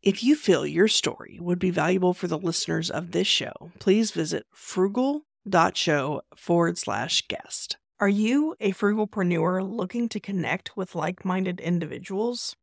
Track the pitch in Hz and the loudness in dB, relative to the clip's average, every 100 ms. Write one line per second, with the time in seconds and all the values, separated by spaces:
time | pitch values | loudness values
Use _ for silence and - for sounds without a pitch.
0 | 196 196 240 302 - 160 147 156 214 - | 2 2 2 2 4 2 2 4 4 4
1 | - - - - 175 175 185 175 156 185 | 0 -4 -14 -10 -4 0 2 2 2 4
2 | 180 180 180 165 180 165 - 165 165 - | 2 2 -4 -2 -2 -2 -2 -2 -2 -4
3 | 170 175 196 - - - 165 - - 208 | -4 -2 2 0 -2 -10 -18 -4 2 4
4 | 220 - 160 - - - - - 196 208 | 2 -2 -2 -4 -8 -20 -8 0 0 2
5 | 262 294 _ _ 208 185 175 - - 147 | 0 -2 _ _ 0 2 2 0 0 0
6 | 135 147 - - - 170 170 175 - 101 | 0 -4 -8 -16 0 2 2 0 -4 -4
7 | 143 - - - - - - - _ _ | -2 -2 -4 -12 -8 -10 -8 -12 _ _
8 | 202 202 214 269 311 - 214 190 202 214 | 0 2 2 2 0 0 -2 0 0 2
9 | 214 - 180 170 165 185 190 220 185 240 | -2 0 0 2 2 0 -2 -4 -4 -2
10 | 233 208 - 196 120 175 - - 185 175 | -4 -4 -4 -4 -2 -4 -6 -8 -6 -4
11 | 156 185 185 185 185 180 165 175 156 123 | -4 -4 -4 -2 -2 -4 -2 -2 -2 -10
12 | - 196 226 247 - - | -8 -4 -2 -4 -8 -10